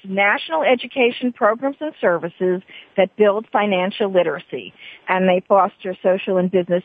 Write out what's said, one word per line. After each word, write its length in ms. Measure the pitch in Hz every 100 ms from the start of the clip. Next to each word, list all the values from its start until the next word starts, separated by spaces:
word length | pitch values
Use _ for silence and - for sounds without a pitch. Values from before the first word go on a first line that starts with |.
national 580 | 196 196 202 269 - 320
education 720 | 240 247 247 269 240 - 247
programs 420 | - 214 233 269 277
and 120 | 302 -
services 600 | 208 170 165 - 185 185 - - - -
that 180 | 185 -
build 300 | 208 208 233
financial 580 | 220 208 180 185 - 202
literacy. 640 | 185 165 147 - 127 92 - - - -
And 220 | 185 185
they 140 | 180 -
foster 480 | 196 190 - 190 190
social 360 | 190 190 - 185
and 120 | 180
business 320 | 185 175 175